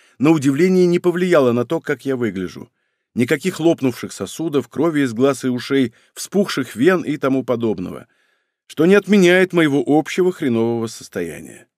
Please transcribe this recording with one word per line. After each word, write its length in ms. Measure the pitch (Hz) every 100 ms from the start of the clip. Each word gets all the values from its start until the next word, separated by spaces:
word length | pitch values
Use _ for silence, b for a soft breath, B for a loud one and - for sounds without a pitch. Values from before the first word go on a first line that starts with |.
| b b
на 140 | 139
удивление, 560 | 160 135 139 185 185 180
не 100 | 175
повлияло 540 | 180 175 185 165 127
на 140 | 120 120
то, 140 | 165
как 240 | 156 139
я 120 | 135 131
выгляжу. 560 | 117 95 87 69 - _ _ _ _
Никаких 460 | 104 120 156 185 180
лопнувших 520 | 160 165 131 120 98
сосудов, 560 | - 95 - 165 143 -
крови 320 | - 165 147
из 120 | 135
глаз 320 | 110 139 135 131
и 40 |
ушей, 440 | 123 - 139 123 b b -
вспухших 600 | - 196 196 - 127 101
вен 280 | 151 185
и 140 | 127 147
тому 260 | 139 135
подобного. 640 | 127 117 113 92 90 67 - _ _ _ _ _ _
Что 220 | - 165
не 80 | 202
отменяет 580 | 196 202 175 185 185
моего 300 | 170 156 139 131
общего 460 | 151 147 - 185
хренового 560 | 180 143 117 117 117 113
состояния. 800 | - - 98 85 73 71 53 _